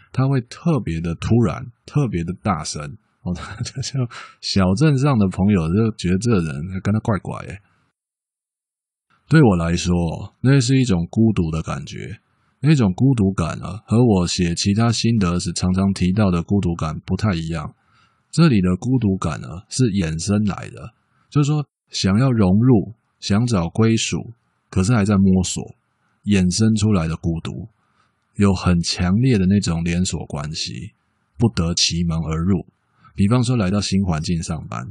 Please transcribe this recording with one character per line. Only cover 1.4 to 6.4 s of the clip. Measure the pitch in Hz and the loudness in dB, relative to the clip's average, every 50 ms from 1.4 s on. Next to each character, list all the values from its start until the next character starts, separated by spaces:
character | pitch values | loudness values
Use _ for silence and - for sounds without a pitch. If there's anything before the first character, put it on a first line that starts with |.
然， | 117 95 - - 135 - - _ _ | 4 2 0 -4 -12 -14 -18 _ _
特 | - - 147 143 107 | -6 -2 -2 -2 -2
别 | 92 85 82 | -2 -4 -4
的 | 87 90 - | -6 -8 -6
大 | - 107 90 78 78 | -4 -4 -4 -4 -4
声。 | - - 76 73 73 - - _ _ _ _ - | -10 -10 -10 -10 -12 -14 -16 _ _ _ _ -8
哦， | - 180 - - - | -8 -8 -8 -8 -14
<laughs> | - - 123 | -10 -10 -10
就 | - - - - - - 135 123 113 - - - - - _ | -10 -8 -10 -10 -6 -4 -4 -4 -4 -6 -14 -18 -20 -20 _
小 | - - - - - 92 98 | -10 -2 0 2 2 2 2
镇 | 95 156 156 143 127 | 2 2 2 2 2
上 | 135 147 135 110 | 2 2 2 2
的 | 101 92 | 2 2
朋 | - - 95 104 | 2 0 2 2
友 | 104 90 78 80 | 4 2 2 2
就 | 87 107 117 110 104 - | 2 2 0 0 -2 -4
觉 | - 87 | -2 -2
得 | 92 95 | -2 0
这 | 113 120 | 0 2
个 | 113 | 0
人 | 92 | 2